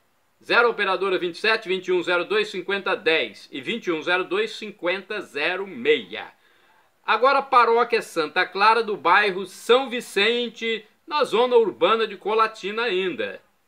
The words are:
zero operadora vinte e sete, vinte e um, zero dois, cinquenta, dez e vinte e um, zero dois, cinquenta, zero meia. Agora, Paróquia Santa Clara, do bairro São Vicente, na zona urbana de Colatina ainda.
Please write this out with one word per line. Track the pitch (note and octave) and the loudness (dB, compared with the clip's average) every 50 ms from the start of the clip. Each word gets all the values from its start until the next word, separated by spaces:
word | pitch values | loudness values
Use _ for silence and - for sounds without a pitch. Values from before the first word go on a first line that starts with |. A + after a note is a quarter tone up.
| _ _ _ _ _ _ _ _ _ | _ _ _ _ _ _ _ _ _
zero | - F3+ A3+ B3 A#3 | 0 2 4 4 2
operadora | A3 G#3 G#3 G3 F#3+ F3 F#3 G3 F#3 E3+ | 2 0 0 0 0 0 0 -2 -2 -2
vinte | E3 F3+ E3 | -2 -4 -6
e | - | -4
sete, | - G#3+ A3 A3 - F3 | -2 0 0 0 -2 -4
vinte | F#3 F#3+ F3+ - | -4 -4 -2 0
e | F#3 | 0
um, | F3+ D#3+ | 0 0
zero | E3 F3+ F3 E3+ | 0 0 -2 -2
dois, | - F#3+ G#3+ G#3 G#3 | -2 -2 -2 -2 -2
cinquenta, | - F#3+ E3+ - G3 G3 F#3 G3 F3+ | -6 -10 -8 -6 -6 -4 -4 -4 -4
dez | - - D#3+ D#3+ D#3 B2+ A2 G2 - - - - | -2 0 0 2 2 0 -2 -6 -14 -20 -16 -14
e | C#3+ | -12
vinte | B2+ C#3+ G#3+ A#3 - F#3 | -8 -6 -8 -6 -4 -4
e | E3 | -4
um, | D#3 C#3+ | -4 -2
zero | D#3+ F3+ F#3 F3+ | -2 -2 -2 -2
dois, | D3 E3+ G3+ A3 G#3+ - | -2 -2 -4 -4 -4 -6
cinquenta, | - A3 G#3 - _ - F3 F3+ G3 F#3+ - G#3+ G#3 | -10 -14 -14 -12 _ -4 -4 -4 -4 -6 -10 -10 -12
zero | A2+ A#2 - C#3 D3+ E3+ F3+ F#3 G3 | -12 -10 -6 -4 -4 -2 -2 -4 -6
meia. | G3 F3+ B2 A#2 C#3+ D3+ C#3 G#2+ E2+ G2 G#2+ F#2 - - _ _ _ _ _ _ _ _ _ _ _ _ _ _ | -8 -10 -4 0 2 2 2 0 -6 -12 -12 -12 -14 -16 _ _ _ _ _ _ _ _ _ _ _ _ _ _
Agora, | - G#3 A3 A#3 C4 C#4 C#4 C4+ | 0 0 2 4 4 2 2 0
Paróquia | - - B3 A#3+ A#3 A#3 A#3 A#3+ A#3 A#3 A3 | 2 4 4 6 6 4 2 2 2 0 -2
Santa | G3 - - E3 D#3 D3+ - F#3 F3+ | -2 -2 -4 -4 -4 -2 0 -2 -2
Clara, | - - G3 G3+ A3 A3+ A#3 A3+ | -2 0 2 4 4 6 4 2
do | G#3 G#3 | -2 -4
bairro | D#3 C3 E3 F3+ G3+ G#3 G#3 F#3 F#3+ G3 | -2 2 4 4 4 4 2 0 -4 -6
São | - - - - - A3+ B3+ C4+ B3 | -10 -12 -4 2 4 4 4 2 0
Vicente, | A3 B3 - - - G3+ G3+ A3 A#3+ A#3+ A#3+ A#3 - - A3+ A3+ A3+ G#3 - _ _ _ _ | -6 -8 -8 -4 -2 0 2 2 2 0 -2 -6 -8 -6 -4 -4 -4 -4 -6 _ _ _ _
na | - D4 D4+ C4 | -6 -2 -2 0
zona | - - G#3+ B3 B3 B3 | 0 2 2 2 4 4
urbana | A#3 A3+ F#3+ - - D#3+ F#3 A3 A3+ A3 | 4 4 4 2 2 2 4 4 2 0
de | G3+ G3+ | -2 -6
Colatina | - - F#3+ G#3+ A3 A3 A3 A3 - - - G#3 A3 A#3 | -6 -4 -2 2 2 2 2 0 -4 -8 -6 -4 -4 -2
ainda. | A#3+ F#3 F#3 F#3+ F#3 D#3 G#2+ G#2 G2+ F#2 - _ _ _ _ _ | -2 -2 -2 -2 -2 -4 -4 -6 -8 -8 -12 _ _ _ _ _